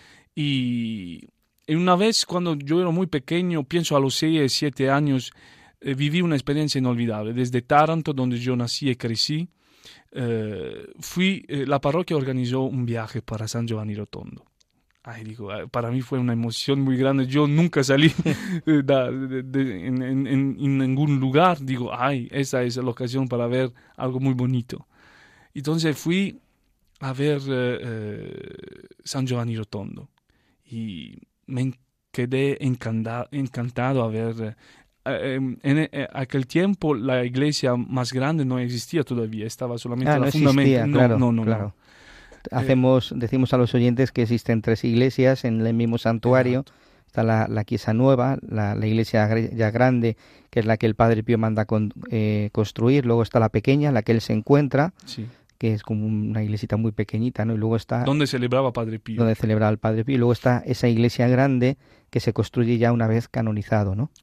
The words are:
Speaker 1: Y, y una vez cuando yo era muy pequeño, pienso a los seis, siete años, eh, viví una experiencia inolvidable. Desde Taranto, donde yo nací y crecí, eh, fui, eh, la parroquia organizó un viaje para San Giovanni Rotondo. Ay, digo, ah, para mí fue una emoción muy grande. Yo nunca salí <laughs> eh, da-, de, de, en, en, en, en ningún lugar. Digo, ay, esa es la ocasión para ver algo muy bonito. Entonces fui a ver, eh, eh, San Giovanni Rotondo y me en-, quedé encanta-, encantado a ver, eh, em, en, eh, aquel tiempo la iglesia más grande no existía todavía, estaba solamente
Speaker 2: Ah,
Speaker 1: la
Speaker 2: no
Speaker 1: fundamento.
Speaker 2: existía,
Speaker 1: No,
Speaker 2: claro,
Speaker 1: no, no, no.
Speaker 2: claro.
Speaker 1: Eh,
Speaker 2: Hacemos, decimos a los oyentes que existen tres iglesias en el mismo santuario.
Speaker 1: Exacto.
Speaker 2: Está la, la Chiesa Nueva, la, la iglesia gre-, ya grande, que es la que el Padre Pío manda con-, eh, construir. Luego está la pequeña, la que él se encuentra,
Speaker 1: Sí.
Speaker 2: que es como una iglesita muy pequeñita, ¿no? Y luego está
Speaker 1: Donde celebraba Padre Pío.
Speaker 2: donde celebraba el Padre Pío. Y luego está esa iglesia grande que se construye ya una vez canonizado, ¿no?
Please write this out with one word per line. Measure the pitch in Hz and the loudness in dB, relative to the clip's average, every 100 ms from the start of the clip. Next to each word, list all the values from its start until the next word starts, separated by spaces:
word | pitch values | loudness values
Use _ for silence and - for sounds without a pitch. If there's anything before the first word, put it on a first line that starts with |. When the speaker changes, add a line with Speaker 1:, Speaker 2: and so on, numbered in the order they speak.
| - - _ | -20 -20 _
Speaker 1:
Y, | - 147 135 123 120 113 110 90 82 - _ _ _ - | -6 -2 0 0 -2 -4 -8 -10 -14 -18 _ _ _ -4
y | 156 | 0
una | 180 180 | 2 4
vez | 220 226 - | 4 0 -2
cuando | 175 175 151 | -2 -2 -2
yo | 139 170 | 0 0
era | 180 | 2
muy | 165 185 | 0 0
pequeño, | 147 - 170 180 165 131 | -2 -2 -2 0 -2 -2
pienso | 170 160 147 | -2 2 2
a | |
los | 135 - | 2 2
seis, | 156 160 135 | 2 2 2
siete | - 147 - 135 | 0 -2 0 2
años, | 139 147 131 - - - - - _ | 2 2 0 -2 -12 -20 -20 -20 _
eh, | 139 | -6
viví | 135 147 170 | -2 0 2
una | 175 143 | 2 0
experiencia | 135 143 151 139 | 0 -2 -2 0
inolvidable. | 127 120 117 107 107 | 0 0 -2 -4 -4
Desde | 120 123 123 | -2 -2 -2
Taranto, | 123 147 156 165 156 | 2 4 4 2 -2
donde | 139 127 120 | -2 -2 -2
yo | 123 123 | -2 -2
nací | 120 - 139 | -2 -4 -4
y | 120 | -2
crecí, | 120 113 - 151 175 _ _ _ - - _ | -4 -4 -2 -4 -6 _ _ _ -20 -20 _
eh, | 139 120 113 107 95 64 50 - - | -6 -4 -2 -4 -8 -10 -12 -16 -18
fui, | - 175 185 196 - | -8 -2 0 -2 -6
eh, | 143 131 | -6 -2
la | 139 | 0
parroquia | 147 160 180 156 | 0 -2 0 -2
organizó | 135 127 120 131 | -2 -2 -2 -2
un | 131 131 120 | -2 -2 -4
viaje | 117 110 113 | -4 -6 -10
para | - 110 110 | -8 -8 -6
San | 120 117 | -6 -4
Giovanni | 110 107 104 | -4 -6 -8
Rotondo. | 101 - - - - _ _ _ _ _ 120 | -10 -12 -16 -18 -20 _ _ _ _ _ -18
Ay, | 113 110 | -16 -14
digo, | 110 101 | -12 -10
ah, | 104 80 | -10 -8
para | 123 117 | -6 -4
mí | 127 | -4
fue | 123 131 | -4 -2
una | 123 | 0
emoción | 117 117 110 - 139 | -2 -2 -4 -2 0
muy | 135 127 | 2 2
grande. | 135 139 127 | 2 2 2
Yo | 143 147 | 2 4
nunca | 147 170 147 | 4 4 2
salí | 131 135 156 - | 4 6 6 4
<laughs> | 165 131 196 175 - | 0 -2 -4 -4 2
eh, | 151 135 | 2 4
da-, | 135 123 | 2 2
de, | 131 135 131 | -4 -6 -8
de, | 131 135 135 92 98 | -4 -2 -2 -4 -4
en, | 127 | -4
en, | 127 135 131 | -2 -2 0
en, | 135 139 - | 0 0 0
en | 139 135 | 0 0
ningún | 131 135 151 139 | 0 0 2 2
lugar. | 131 143 180 160 | 2 4 4 2
Digo, | 135 127 123 | -4 -4 -4
ay, | 120 131 139 117 | -2 -2 -2 -4
esa | 135 131 131 | -4 -2 -2
es | 123 123 | -2 -2
la | 127 | -4
ocasión | 117 127 131 127 | -4 -4 -4 -2
para | 123 120 | -2 -2
ver | 127 131 - _ - | 0 -2 -6 _ -8
algo | 131 131 | -6 -2
muy | 135 | 0
bonito. | 127 123 127 123 - - _ _ - - _ _ | 0 0 -2 -4 -10 -16 _ _ -20 -20 _ _
Entonces | - 139 165 160 135 | -8 -4 0 0 -2
fui | 160 180 196 - _ _ _ _ _ _ | -2 0 -2 -6 _ _ _ _ _ _
a | 135 | -8
ver, | 131 147 143 135 | -2 -2 -2 -2
eh, | 127 123 123 | -2 -2 -4
eh, | 120 110 107 104 101 - - - - - - - | -6 -8 -8 -10 -12 -14 -14 -16 -18 -20 -20 -20
San | - 139 131 | -10 -6 -4
Giovanni | 120 117 110 | -2 -4 -6
Rotondo | 107 104 95 - - _ _ _ _ _ _ | -8 -10 -10 -14 -18 _ _ _ _ _ _
y | 113 110 85 55 - - _ - | -12 -10 -10 -14 -20 -20 _ -10
me | 127 | -4
en-, | 131 - _ _ _ | -4 -6 _ _ _
quedé | - 123 131 139 139 135 | -6 -4 -2 -2 -2 -4
encanta-, | 120 117 113 113 120 - | -4 -4 -4 -4 -8 -8
encantado | 147 135 123 120 120 127 135 | -6 -6 -6 -6 -4 -2 0
a | 113 | -2
ver, | 110 113 113 110 - _ - _ _ 131 | -2 -4 -6 -8 -12 _ -20 _ _ -6
eh, | 110 127 131 | -4 -4 -4
em, | 131 - | -4 -4
en, | 139 147 156 | 0 0 0
eh, | 143 127 | -4 -8
aquel | - 131 139 131 | -8 -4 -4 -2
tiempo | 165 190 196 156 131 | 0 0 0 0 0
la | 131 127 123 | 0 0 0
iglesia | 127 147 147 131 123 | 0 0 0 0 0
más | - 135 120 | -2 -2 -2
grande | 127 135 160 131 | -2 -2 0 0
no | 127 | -2
existía | 120 120 - 165 | -2 -6 -4 -4
todavía, | 135 120 110 110 110 | -2 -2 -4 -6 -8
estaba | - 127 120 | -6 -6 -6
solamente | 123 120 135 | -6 -2 2
Speaker 2:
Ah, | 147 | 2
Speaker 1:
la | 135 | 2
Speaker 2:
no | |
Speaker 1:
fundamento. | 151 143 139 | 4 4 6
Speaker 2:
existía, | 139 127 147 | 6 4 4
Speaker 1:
No, | |
Speaker 2:
claro, | 143 123 113 | 4 6 6
Speaker 1:
no, | 123 | 4
no, | 117 | 2
no. | |
Speaker 2:
claro. | 110 110 101 - _ - - - - - - | 2 0 -2 -10 _ -20 -20 -20 -20 -20 -6
Speaker 1:
Eh, | |
Speaker 2:
Hacemos, | 127 131 127 127 131 - 135 | -2 2 4 4 4 2 -4
decimos | 117 131 127 | -2 0 2
a | 127 | 2
los | 120 127 | 2 4
oyentes | 123 120 127 | 2 2 0
que | - | 0
existen | 113 117 - 113 | 0 0 0 0
tres | 117 110 123 | 2 0 2
iglesias | 117 131 127 131 135 123 | 4 4 4 4 4 0
en | 113 113 | 0 0
el | |
mismo | 117 117 117 | 2 0 0
santuario. | 113 117 120 131 127 123 | 0 0 4 4 4 0
Speaker 1:
Exacto. | - _ _ _ _ | -4 _ _ _ _
Speaker 2:
Está | - | -2
la, | 113 110 113 | 2 2 2
la | 110 | -2
Chiesa | 104 107 - | -2 -2 0
Nueva, | 110 135 127 127 135 | 2 4 4 2 -2
la, | - 107 101 107 | -4 -2 -2 0
la | 107 | 0
iglesia | 110 113 113 107 | 2 2 2 2
gre-, | 113 113 113 | 2 0 0
ya | 107 | 0
grande, | 117 127 123 117 107 - - _ | 4 4 4 2 -2 -10 -20 _
que | 117 | 0
es | 110 | 2
la | 110 | 2
que | 113 | 2
el | - | 4
Padre | 113 110 | 4 4
Pío | 110 113 | 2 0
manda | 110 110 107 | 2 0 0
con-, | 107 104 - - | 0 -2 -6 -6
eh, | 110 107 104 104 | -2 0 0 -2
construir. | - 104 - 113 143 120 | -2 -4 0 2 4 4
Luego | 117 | 2
está | 110 120 | 2 2
la | 110 | 2
pequeña, | 110 131 143 147 | 2 2 2 2
la | 123 | 2
que | 110 | 2
él | 113 | 0
se | - | 0
encuentra, | 110 107 143 143 135 165 - - | -2 4 4 4 2 0 -4 -14
Speaker 1:
Sí. | - 110 - _ - | -14 -14 -16 _ -4
Speaker 2:
que | 113 | -2
es | 107 | -2
como | - 107 107 | -2 -4 -2
una | 107 107 110 | -2 -2 -2
iglesita | 107 107 110 107 | -2 -4 -2 -2
muy | 113 | 0
pequeñita, | 107 104 107 123 - 110 | -2 -4 -2 -2 -2 -2
¿no? | |
Y | 110 | 0
luego | 110 113 | 0 -2
está | - 120 | -2 -2
Speaker 1:
Donde | 123 147 139 | 0 0 0
celebraba | 131 123 127 135 | 0 0 0 0
Padre | 120 113 110 | -2 -4 -6
Pío. | - 110 | -6 0
Speaker 2:
donde | 113 107 | 2 2
celebraba | 110 107 107 | 0 2 2
el | 107 | 2
Padre | 110 110 | 0 0
Pío. | 113 131 | 0 2
Y | |
luego | 120 | 2
está | 117 127 120 - | 2 2 0 0
esa | 123 120 | 0 2
iglesia | 113 120 - 120 | 4 2 2 2
grande | 127 139 127 123 - _ _ _ | 4 4 2 2 0 _ _ _
que | 120 | -2
se | - | 0
construye | 110 107 123 117 117 | 0 -2 0 2 2
ya | 117 | 2
una | 120 113 | 2 2
vez | 113 117 | 0 -2
canonizado, | 120 110 104 101 110 101 98 | -4 -2 -2 0 0 2 -2
¿no? | 143 _ | -4 _